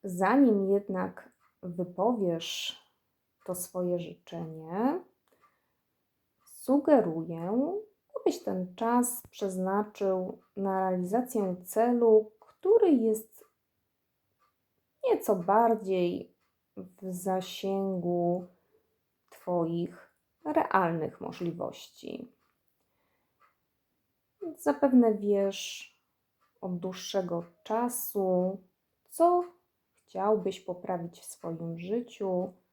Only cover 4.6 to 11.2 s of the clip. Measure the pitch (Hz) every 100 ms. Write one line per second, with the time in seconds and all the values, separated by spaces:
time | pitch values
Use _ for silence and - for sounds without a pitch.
4.6 | 160 185 254 349 - _ _ _ _ _
5.6 | _ _ _ _ _ _ _ _ _ -
6.6 | - 285 277 277 175 160 165 165 175 233
7.6 | 294 403 440 _ _ - - - - 185
8.6 | 185 - 233 240 240 - - - 196 185
9.6 | 185 202 214 - 196 185 185 - _ -
10.6 | 196 190 190 185 180 226